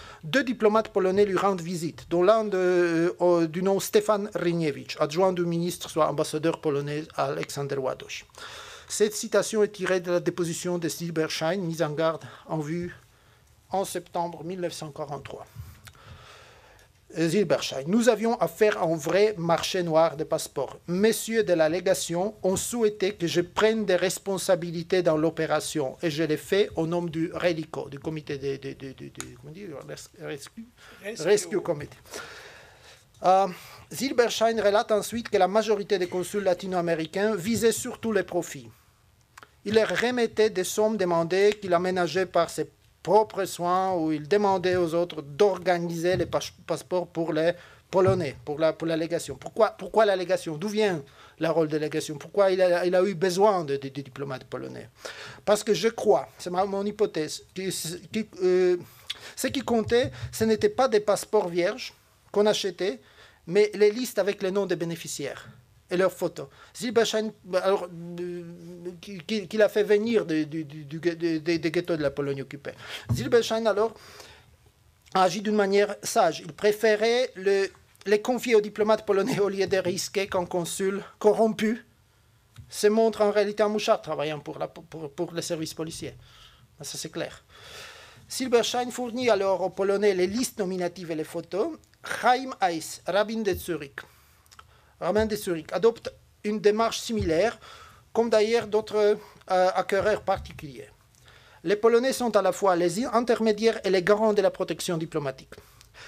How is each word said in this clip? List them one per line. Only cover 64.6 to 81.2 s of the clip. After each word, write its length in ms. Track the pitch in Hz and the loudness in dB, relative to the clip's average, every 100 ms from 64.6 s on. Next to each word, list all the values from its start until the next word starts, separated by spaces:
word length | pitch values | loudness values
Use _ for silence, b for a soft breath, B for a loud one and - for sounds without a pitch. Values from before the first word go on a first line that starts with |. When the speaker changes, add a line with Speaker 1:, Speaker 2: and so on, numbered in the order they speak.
| 190 | 0
Speaker 1:
des 100 | 170 | -2
bénéficiaires 720 | 170 165 156 - 139 - - - _ _ - | -2 -6 -8 -8 -8 -10 -16 -20 _ _ -4
et 60 | 180 | 0
leurs 160 | 185 | 0
photos. 320 | 185 175 175 139 B B | 0 -4 -6 -12 B B
Silberstein, 600 | B 226 233 220 220 220 - 185 180 | B -2 2 2 2 -4 -8 -4 0
alors, 320 | 190 196 180 165 170 175 | 2 0 0 -10 -12 -10
euh, 240 | 180 175 170 175 170 175 175 175 | -8 -10 -12 -16 -18 -14 -14 -14
qui, 160 | - 196 - | -14 -12 -6
qui, 220 | 220 175 | -6 -2
qui 100 | 214 | 2
l'a 120 | 202 | 4
fait 120 | 220 | 4
venir 420 | 202 208 226 220 | 4 4 4 2
de, 200 | 165 160 | 2 0
de, 180 | 151 160 | -2 -4
de, 220 | 147 156 | -8 -12
de, 560 | 143 160 175 165 170 160 | -12 -4 -2 0 0 -2
de, 180 | 151 170 | 0 0
des 140 | 165 | 0
ghettos 260 | 170 170 165 | -2 0 0
de 60 | |
la 80 | 143 | -2
Pologne 320 | 143 143 135 | -2 -4 -4
occupée. 300 | 131 139 - - B B B 120 | -8 -12 -12 -12 B B B -4
Silberstein, 500 | 254 240 226 226 226 | 2 2 2 0 0
alors, 300 | 202 220 - B B B B B _ _ _ _ _ _ 190 | 2 0 -2 B B B B B _ _ _ _ _ _ 2
a 80 | |
agi 180 | 185 185 | 2 2
d'une 140 | 208 214 | 0 2
manière 400 | 196 196 196 202 | 4 4 2 0
sage. 400 | - 233 180 151 180 | -2 2 2 2 -8
Il 80 | |
préférait 800 | 147 208 208 226 208 226 240 240 185 | -2 0 2 2 2 2 0 -2 -2
le, 320 | 190 196 190 - _ - 196 | 0 2 0 -4 _ -12 0
les 160 | 208 | 0
confier 320 | 208 240 247 | 2 -2 4
aux 80 | 220 | 4
diplomates 420 | 208 208 214 214 | 4 0 2 2
polonais 360 | - 196 196 175 | 2 0 0 0
au 100 | 196 | 0
lieu 160 | 196 185 | 0 0
de 120 | 190 | 0
risquer 500 | 180 185 - 196 196 | 0 -4 -4 -4 -2
qu'un 180 | 190 175 | -2 -2
consul 580 | 180 165 - 190 196 - | -4 -4 -4 -4 -4 -8
corrompu 640 | - | 0